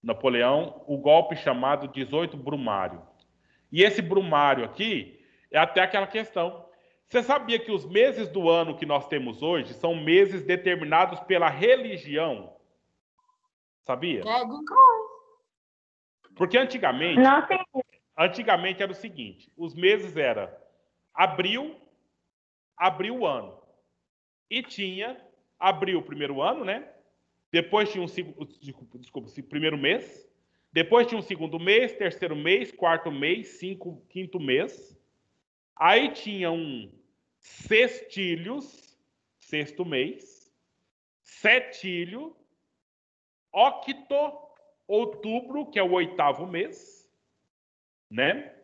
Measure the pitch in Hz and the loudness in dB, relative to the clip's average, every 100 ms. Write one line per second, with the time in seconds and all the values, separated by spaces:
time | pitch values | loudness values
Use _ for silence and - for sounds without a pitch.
0 | 117 110 135 120 120 147 170 - - 143 | -6 -2 0 2 2 2 -2 -12 -8 -2
1 | 143 160 165 160 156 123 135 147 143 135 | 6 6 6 -4 -2 0 0 -2 -4 -10
2 | 127 147 170 151 135 147 120 98 92 87 | -4 -4 -4 -8 -8 -6 -4 -2 -4 -8
3 | - _ _ _ _ _ _ 156 202 208 | -20 _ _ _ _ _ _ 4 4 4
4 | 170 190 180 147 143 131 110 - 220 170 | 0 -2 2 4 4 2 -2 -6 -4 -4
5 | 87 - _ _ _ 151 170 190 185 208 | -8 -20 _ _ _ 2 2 2 2 0
6 | 196 220 220 185 170 175 - _ _ _ | -4 -6 -6 -4 -6 -6 -20 _ _ _
7 | _ 254 240 285 233 226 226 196 143 190 | _ -2 2 0 0 -4 -2 -6 0 4
8 | 262 233 196 190 165 170 160 151 151 143 | 4 2 -6 0 2 2 2 -6 -2 -2
9 | 143 147 123 110 151 170 107 - 170 165 | -2 -6 -6 -6 -2 -2 -4 -4 -4 -2
10 | 151 175 202 185 151 180 180 170 151 160 | 4 6 6 2 -2 -2 0 -2 2 4
11 | 185 - - 180 165 143 214 262 226 196 | 4 0 -2 2 2 2 4 4 2 -10
12 | 135 147 165 113 87 - _ _ _ _ | -6 -4 -2 -4 -12 -20 _ _ _ _
13 | _ _ _ _ _ _ _ _ - 123 | _ _ _ _ _ _ _ _ -8 -6
14 | 175 165 190 240 233 294 311 494 523 440 | -4 -4 -2 -2 -2 -10 0 8 8 8
15 | 427 - _ _ _ _ _ _ _ _ | -6 -16 _ _ _ _ _ _ _ _
16 | _ _ _ - 180 240 269 254 - 127 | _ _ _ -4 2 2 2 0 -2 0
17 | 170 165 262 285 359 381 370 262 - _ | 0 6 6 6 2 -4 -4 -8 -8 _
18 | _ - 180 180 220 175 185 185 196 185 | _ 0 0 0 0 2 0 -4 -6 -6
19 | 220 160 107 92 _ - 165 170 180 214 | -14 -14 -16 -16 _ -12 -12 2 4 4
20 | 185 - 127 107 92 - _ _ _ _ | 0 -2 0 0 -6 -12 _ _ _ _
21 | _ - 185 165 185 233 302 - _ _ | _ 2 2 2 -4 -4 -8 -14 _ _
22 | _ _ _ _ _ _ _ - 180 151 | _ _ _ _ _ _ _ -2 -2 0
23 | 196 254 190 127 95 - _ _ _ _ | -8 -4 -4 -4 -8 -18 _ _ _ _
24 | _ _ _ _ _ 226 247 - 196 185 | _ _ _ _ _ -10 -8 -10 -10 -8
25 | 226 254 _ _ _ _ 185 196 196 175 | -12 -12 _ _ _ _ 0 0 -2 -2
26 | - 143 143 135 165 294 190 226 294 - | -4 -8 -6 -2 -2 -2 -4 -6 -10 -20
27 | _ _ _ _ _ 170 165 208 208 190 | _ _ _ _ _ -2 2 0 0 -4
28 | 175 - 151 - 147 _ 143 - 120 123 | -8 -8 -10 -14 -18 _ -20 -20 -20 -20
29 | - 147 110 - - 147 156 151 139 226 | -16 -16 -14 -18 -10 -4 -2 0 0 0
30 | - - _ _ _ _ _ 165 170 233 | -4 -20 _ _ _ _ _ 0 4 4
31 | 240 226 - 175 160 165 170 220 247 - | 4 -2 -8 -8 -6 -4 4 4 4 -2
32 | 196 170 175 147 156 202 226 - 170 165 | -4 -4 -6 -4 0 0 0 -2 0 0
33 | 165 139 147 208 202 - 180 190 180 151 | -2 -4 -2 -4 -6 -14 -12 -10 -12 -16
34 | _ 185 185 180 139 131 - - - _ | _ -12 -10 -8 0 0 0 -10 -20 _
35 | _ _ _ _ _ _ _ - 160 220 | _ _ _ _ _ _ _ 2 4 4
36 | 277 - 208 202 175 165 156 123 98 _ | 2 -6 -10 -6 -4 -4 -8 -10 -14 _
37 | _ _ _ _ - - - 220 240 - | _ _ _ _ -20 -20 0 2 2 -2
38 | - 196 185 165 175 285 285 _ _ _ | -14 -8 -6 -6 -8 -10 -12 _ _ _
39 | _ _ _ _ _ 151 147 - 175 135 | _ _ _ _ _ -8 -8 -8 -4 -2
40 | 147 - - _ _ _ _ _ _ _ | -4 -6 -20 _ _ _ _ _ _ _
41 | _ _ _ - 208 247 254 - 190 175 | _ _ _ -2 2 2 0 -12 -8 -8
42 | 175 226 320 _ _ _ _ _ _ _ | -8 -10 -16 _ _ _ _ _ _ _
43 | _ _ _ _ _ 190 262 - - 269 | _ _ _ _ _ 2 2 2 -12 -12
44 | - 277 294 - - _ _ _ - 214 | -4 -4 -4 -6 -20 _ _ _ -2 -2
45 | 226 - 214 233 254 285 294 208 185 180 | -2 -6 -6 -6 -6 -10 -6 -2 0 0
46 | 175 - 147 135 185 170 240 - - _ | 0 0 0 0 -6 -6 -8 -10 -20 _
47 | _ _ _ _ _ _ _ _ _ _ | _ _ _ _ _ _ _ _ _ _
48 | _ 110 139 247 - - | _ -2 0 0 -8 -20